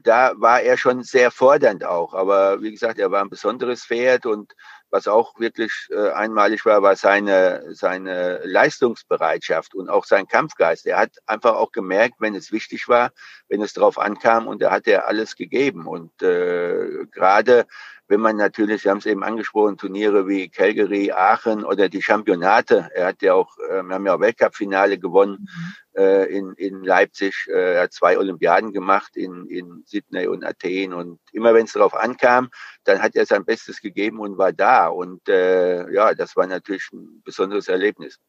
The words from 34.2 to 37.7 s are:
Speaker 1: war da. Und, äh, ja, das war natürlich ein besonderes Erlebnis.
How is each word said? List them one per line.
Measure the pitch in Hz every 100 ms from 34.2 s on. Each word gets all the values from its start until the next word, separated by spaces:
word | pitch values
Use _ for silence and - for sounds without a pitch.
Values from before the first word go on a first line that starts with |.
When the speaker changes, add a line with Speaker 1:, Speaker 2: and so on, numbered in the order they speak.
| 104 95
Speaker 1:
war | 92
da. | 82 104 127 85
Und, | 87 90 90 -
äh, | 95 90 92 90 90 87
ja, | 95 107
das | 82 87 -
war | 90
natürlich | 90 - 95 -
ein | 90 87 -
besonderes | - - 95 101
Erlebnis. | 95